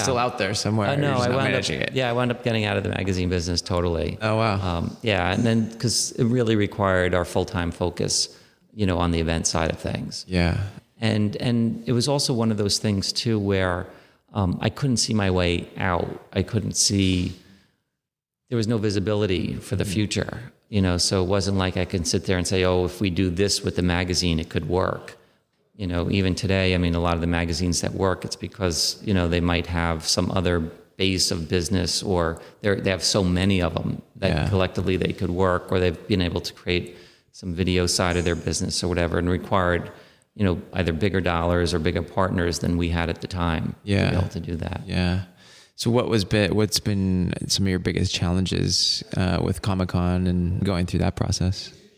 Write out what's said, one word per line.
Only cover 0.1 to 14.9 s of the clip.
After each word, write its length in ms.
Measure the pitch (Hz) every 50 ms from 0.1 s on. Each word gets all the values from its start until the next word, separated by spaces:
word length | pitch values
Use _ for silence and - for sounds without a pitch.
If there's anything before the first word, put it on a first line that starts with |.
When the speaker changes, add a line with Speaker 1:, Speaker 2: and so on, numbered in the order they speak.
| 127
Speaker 1:
out 200 | 120 123 123 -
there 160 | - 104 95 107
somewhere? 360 | - - 104 107 110 101 104
Speaker 2:
Uh, 20 | 143
Speaker 1:
You're 80 | 143
Speaker 2:
no, 120 | 143 143 135
Speaker 1:
just 100 | 123 123
Speaker 2:
I 40 |
Speaker 1:
not 80 | 123 -
Speaker 2:
wound 100 | - -
up, 40 | - -
Speaker 1:
managing 280 | 127 - - - -
it? 100 | - - 131
Speaker 2:
yeah, 160 | 131 127 117
I 40 | 120
wound 180 | 123 123 123
up 120 | 120 - -
getting 220 | 120 113 110 107
out 100 | 104 101
of 80 | 101 98
the 60 | 98
magazine 400 | 98 - 95 95 92 92 90 90
business 320 | 90 90 82 90 87 85
totally. 560 | - - 90 87 87 87 85 80 78 87 98 98
Speaker 1:
Oh, 140 | 110 107 110
wow. 220 | 110 113 110 98 95 95 90 87
Speaker 2:
Um, 200 | 85 87 - - -
yeah, 320 | - 113 101 92 87 90 95
and 100 | - 117
then, 260 | 117 113 113 110 104 - -
'cause 320 | - 113 98 - - - -
it 80 | - 127
really 300 | 113 123 127 117 110 113
required 580 | 104 101 95 - - 101 95 92 90 90 90 90
our 80 | 90 87
full-time 460 | - - 98 90 - - 90 85 85
focus, 580 | 82 - 90 85 - - 101 98 - - - - - - - - _ _ _ _ -
you 120 | 107 104
know, 120 | 95 87
on 140 | 82 87 85
the 80 | 82 82
event 260 | 80 82 82 80 -
side 220 | - - 85 80 80
of 80 | - -
things. 460 | - - - - - - - - -
Speaker 1:
Yeah. 300 | - 92 90 87 85 87 - 98 101 - - - _ _ -
Speaker 2:
And, 380 | 113 110 107 107 104 101 -
and 440 | - - 127 120 117 117 113 - - -
it 80 | - 120
was 140 | 120 113
also 260 | 143 139 143 139 - 131
one 180 | 113 113 113
of 60 | 107
those 200 | 101 104 101 -
things 360 | - - 110 101 98 92 - -
too, 260 | - - 120 110 107
where, 480 | 98 98 98 95 95 90 87 90 - - - - - - _ _ _ _ -
um, 240 | 107 95 90 - -
I 80 | - 110
couldn't 280 | - - 147 139